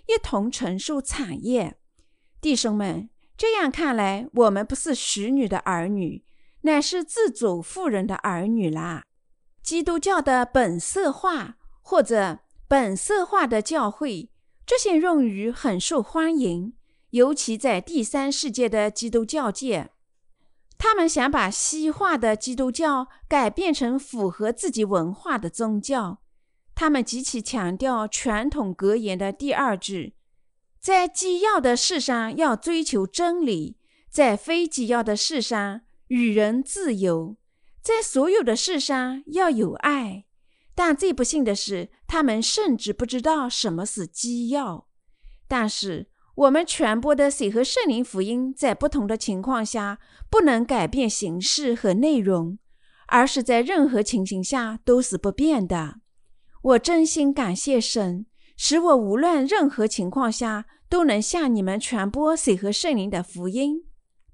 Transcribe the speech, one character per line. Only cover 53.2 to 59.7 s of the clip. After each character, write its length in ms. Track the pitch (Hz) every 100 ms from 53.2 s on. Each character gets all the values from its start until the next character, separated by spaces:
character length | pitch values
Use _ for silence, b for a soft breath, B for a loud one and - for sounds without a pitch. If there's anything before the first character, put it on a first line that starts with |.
是 160 | 262 -
在 200 | 240 240
任 280 | 247 370 285
何 140 | 247
情 240 | 208 233 190
形 160 | 190
下 380 | 185 262 226 226
都 160 | - 247
是 160 | 254 180
不 140 | 202
变 340 | 190 302 285
的。 360 | 185 175 151 - _ _ _ - _ -
我 180 | 262 240
真 280 | 262 339 320
心 260 | - 285
感 220 | 277 233
谢 260 | 180 - 262
神， 460 | 220 233 190 180 214 _ _ -
使 240 | - 311
我 160 | 339 269
无 200 | 208 214
论 300 | 330 320 269
任 240 | 415 285